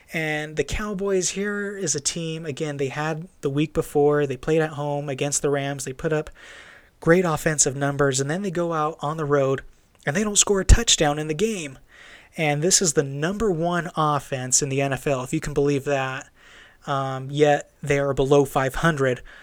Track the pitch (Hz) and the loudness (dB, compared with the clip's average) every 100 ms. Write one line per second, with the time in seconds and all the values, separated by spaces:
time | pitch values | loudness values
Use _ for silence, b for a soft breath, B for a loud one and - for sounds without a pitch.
0 | B 170 156 151 156 156 - - 214 196 | B -6 -4 -4 -4 -4 -4 -4 -4 -4
1 | 196 190 175 190 208 202 202 202 170 151 | 0 0 0 -4 -4 -4 -8 -6 -4 -4
2 | - 170 165 160 165 131 156 143 139 147 | -4 -6 -6 -6 -8 -6 -6 -4 -4 -2
3 | 151 156 180 - 143 139 160 - - 147 | -4 -4 -8 -8 -4 -2 -2 -2 -2 2
4 | 143 147 143 127 - 160 156 143 147 143 | 4 4 0 -2 0 2 0 -2 -4 -4
5 | 147 131 143 139 147 143 139 143 135 131 | -6 -4 -2 -2 0 0 -2 -6 -8 -6
6 | 160 151 156 B B B B B B _ | -2 -2 -4 B B B B B B _
7 | 160 175 175 151 165 151 147 135 143 139 | 4 4 4 0 -2 2 0 2 -2 2
8 | 143 131 139 175 202 170 170 160 151 160 | 2 2 -2 -2 -2 -2 -2 0 -2 -2
9 | 147 160 147 143 135 135 - - _ _ | -6 -4 2 4 4 0 -4 -20 _ _
10 | - 151 214 202 - 196 185 - 233 - | -4 -2 0 2 2 2 8 8 8 2
11 | 151 147 156 156 220 202 147 127 - B | 2 0 -2 -2 -2 -2 -8 -14 -20 B
12 | B B B - 156 147 170 - 180 156 | B B B -2 0 2 2 2 2 0
13 | 139 139 156 202 220 160 170 175 160 - | -2 -2 -4 -2 -2 0 0 -2 -2 -2
14 | 151 143 - 131 127 - 143 135 139 131 | 0 0 -2 -6 0 0 0 0 0 -2
15 | 156 135 123 160 147 143 143 139 143 139 | -2 -4 -2 -4 -2 0 2 0 0 -2
16 | 131 131 - B B B B B - 135 | -2 -6 -12 B B B B B -6 -4
17 | 135 131 135 143 147 143 - _ 147 143 | -2 -6 -6 2 4 4 0 _ -2 0
18 | 139 139 135 143 139 143 135 - 165 151 | 2 0 4 6 4 0 -2 0 0 2
19 | 135 123 B B | 0 0 B B